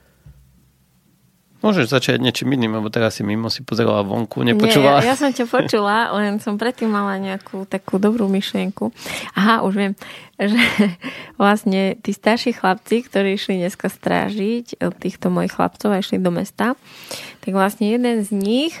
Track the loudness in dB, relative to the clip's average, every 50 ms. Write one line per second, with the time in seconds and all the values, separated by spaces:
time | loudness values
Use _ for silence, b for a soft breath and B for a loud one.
0 | b b b b b b -20 -20 _ _ _ _ _ _ _ _ _ _ _ _
1 | _ _ _ _ _ _ _ _ _ _ _ _ 0 2 2 2 2 2 2 2
2 | 2 2 0 2 2 0 0 0 -2 0 0 0 0 0 0 -2 -4 -2 0 0
3 | 0 0 0 -2 -4 -2 -2 -2 -2 -4 -6 -6 -6 -4 -2 0 2 2 2 2
4 | 0 0 -2 -2 -4 -4 -2 0 2 2 4 4 4 4 4 6 6 6 6 6
5 | 4 4 2 2 0 0 0 -2 -2 0 0 0 0 2 0 0 2 2 2 0
6 | 0 0 -2 -2 -2 -2 -2 -4 -4 -4 -4 -2 -2 -4 -4 -2 -2 -2 0 0
7 | -2 -2 -4 -4 -4 -6 -6 -8 -10 -10 -10 -10 -8 -6 -8 -8 -4 -4 -2 2
8 | 2 2 2 2 0 0 0 0 -2 -2 -4 -4 -4 -4 -4 -4 -6 -6 B B
9 | B B B B B B B 2 4 4 4 4 2 0 0 0 0 -2 -2 B
10 | B B B B B B B -4 0 2 4 4 2 2 4 2 2 2 2 -4
11 | -10 -12 -12 -12 -18 -18 -2 2 4 4 4 2 2 0 0 2 0 0 -2 -4
12 | -6 -6 -6 0 2 2 2 2 0 -2 -2 0 0 0 0 0 0 0 0 0
13 | 0 -2 -2 0 0 0 0 -2 -2 -2 -2 -2 -2 -2 -4 -4 -6 -6 -6 -4
14 | -2 0 0 0 0 -2 -2 -2 -2 -2 -2 -4 -6 -10 -8 -4 -4 -4 -4 -4
15 | -8 -8 -8 -4 -2 -2 0 0 -2 -2 0 -2 -2 -2 -2 -2 -2 0 0 0
16 | -2 -2 -4 -2 0 0 -2 -2 -4 -6 -4 -2 -2 -2 -2 -4 B B B B
17 | B B B B B B B B -8 -4 0 2 2 0 0 0 0 0 2 2
18 | 0 0 0 0 -2 -2 -2 -2 0 0 0 0 0 -2 -6 -10